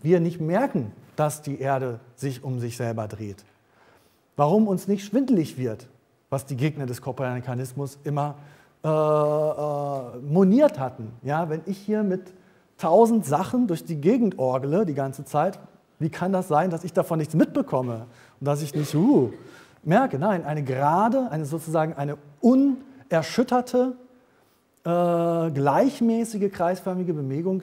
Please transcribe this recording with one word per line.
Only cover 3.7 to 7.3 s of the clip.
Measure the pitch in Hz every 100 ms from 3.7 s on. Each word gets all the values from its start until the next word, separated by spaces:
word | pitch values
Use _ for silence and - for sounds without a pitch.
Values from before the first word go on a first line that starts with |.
| _ _ _ _ _ _
Warum | - 147 214 214
uns | 185 190
nicht | 208
schwindelig | - 247 269 202 - 127
wird, | 123 107 - _ _ _ _
was | 131 -
die | 123
Gegner | 151 151 127
des | 120
Kopernikanismus | 139 123 127